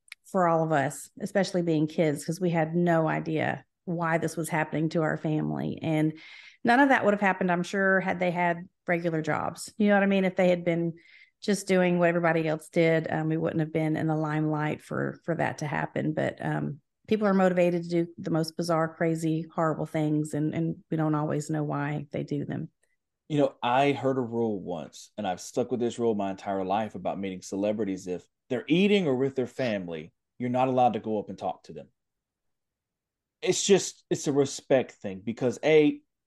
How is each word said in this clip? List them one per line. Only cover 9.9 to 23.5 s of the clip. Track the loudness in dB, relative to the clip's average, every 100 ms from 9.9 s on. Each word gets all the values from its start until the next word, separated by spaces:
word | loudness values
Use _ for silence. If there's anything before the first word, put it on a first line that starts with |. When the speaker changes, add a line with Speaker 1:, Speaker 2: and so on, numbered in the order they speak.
Speaker 1:
what | 4
I | 4
mean? | 2 2
If | 2
they | 2
had | 2 0
been | 0 -2 -4 _ -20 _ _
just | -4 -4 2
doing | 2 4 4
what | 4
everybody | 4 2 2 0
else | -4 -2
did, | 2 4 4 0
um, | -2 0
we | 0
wouldn't | -2 -2
have | -2
been | 0 0 0
in | 0
the | -2
limelight | -2 0 0 0 -2 -4
for, | -6 -6 -4 -6
for | -6 -2
that | -2 -4
to | -6
happen. | -4 -4 -4 -4
But, | -2 -2 -4
um, | -6 -4 -4 -8 _ _ -4
people | 0 2
are |
motivated | 4 4 4 2 2
to | 0
do | 0 -2 -4
the | -2
most | 0 -2 -4
bizarre, | -2 0 0
crazy, | 0 -2 0 -2 -2 -4 -2
horrible | -2 -2 -4
things, | -2 0 0 -2
and, | -2 -2
and | -2 -4 -6 -6
we | -2
don't | 0 0
always | 0 -2 -2
know | -4
why | -2 -4 -4 -6 -6
they | -8
do | -6 -6
them. | -6 -8 -8 _ _ _ _ _ -4
Speaker 2:
You | 2
know, | 2